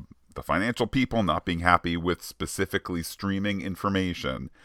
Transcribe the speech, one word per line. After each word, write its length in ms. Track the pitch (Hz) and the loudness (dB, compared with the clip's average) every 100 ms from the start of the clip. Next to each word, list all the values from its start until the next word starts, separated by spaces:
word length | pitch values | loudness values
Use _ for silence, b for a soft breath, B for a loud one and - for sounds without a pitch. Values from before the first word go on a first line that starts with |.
| 67 - _ | -8 -20 _
the 100 | - | -10
financial 440 | - 80 220 - 117 | -2 0 2 0 0
people 360 | 135 123 113 | 2 2 2
not 220 | 92 80 - | 2 2 0
being 140 | 85 | 0
happy 360 | 87 87 87 85 | 4 4 4 0
with 260 | 85 85 | 0 -2
specifically 800 | - - 82 - 95 98 - 87 | -4 -8 -4 -2 0 -2 -2 -4
streaming 580 | 85 - 98 98 101 98 | -4 -6 -2 -2 -2 -2
information. 880 | 95 87 101 98 92 85 69 64 65 - | -4 -2 0 2 0 -2 -4 -6 -8 -14